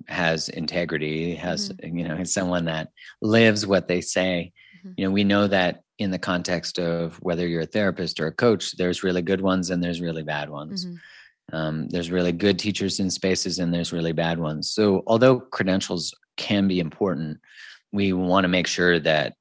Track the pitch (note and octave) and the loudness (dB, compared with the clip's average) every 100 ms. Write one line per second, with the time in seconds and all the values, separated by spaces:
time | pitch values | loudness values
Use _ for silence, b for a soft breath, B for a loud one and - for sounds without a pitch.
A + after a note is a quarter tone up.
0 | - F2+ E2+ D#2+ - - D#2 F2 E2 D#2 | -8 -2 0 0 -2 -6 -4 -2 -2 -2
1 | D2+ D#2 E2+ D#2 F2 E2+ G2+ F#2 E2 E2+ | -2 -2 -4 -4 -4 -4 -6 -10 -8 -6
2 | E2 D#2+ F2 G2+ F2+ F2+ E2 D#2+ D#2 _ | -6 -6 -4 -2 0 -2 -2 -4 -8 _
3 | B B G#2+ A2+ A2+ G#2 G#2 F#2+ - F2+ | B B 2 6 6 4 2 2 2 -2
4 | - F#2 F#2 F2+ E2+ _ B B B - | 0 0 0 0 -4 _ B B B -4
5 | F#2+ G2 G2 G2+ G2+ F#2+ F2+ - _ - | 0 2 4 4 4 2 2 -2 _ -6
6 | G2+ F2+ G2 F2+ F2 F2 - - E2+ E2+ | -4 -2 -2 -2 -2 -4 -4 -4 -2 -2
7 | E2 - F#2 E2+ F2 E2+ D#2 G#2+ G2+ F2 | -4 -6 -4 -2 0 -2 -2 0 0 0
8 | E2+ - D#2+ - B2 G2+ - - F2+ F2 | -4 -4 -4 2 4 4 0 -2 0 0
9 | F#2+ F2+ E2+ F#2+ F#2+ F#2 F2 F2+ F2 E2+ | 0 0 0 2 2 0 0 -2 -2 -2
10 | F2 D#2+ D#2 D2 D2 D2 D#2 F#3+ F3+ F3 | -4 -6 -6 -6 -6 -10 -10 -8 -8 -10
11 | - - - _ - D#2+ D#2 D#2 - F2 | -18 -20 -20 _ -10 -4 -2 -4 -4 -4
12 | E2 F2+ F2 E2+ G2+ F#2 G#2 G2+ G2 - | -2 0 0 2 2 2 0 -2 -2 0
13 | F#2+ - F#2+ F#2 - E2 F2 F2 E2+ F2 | -2 0 0 0 -2 -2 0 0 -2 -2
14 | E2 D#2+ E2 E2+ D#2 D#2 - - G#2 F#2+ | -2 0 0 -2 -2 -4 -4 2 4 4
15 | - A2+ B2+ B2+ - - F#2+ F#2+ - F2+ | 2 6 6 6 0 -4 0 0 -2 -4
16 | D#2+ - _ - - G#2 G2 F2+ D#2+ - | -6 -10 _ -10 -2 2 2 2 -2 -2
17 | G2 D2 D#2 D#2 _ B B B B G2+ | -2 -2 -6 -8 _ B B B B -2
18 | G2 F2+ F#2 F#2+ F2+ F2+ F2 - F2+ E2+ | 0 2 2 4 4 2 0 2 4 4
19 | D#2 D#2 B1 - | 4 2 0 -6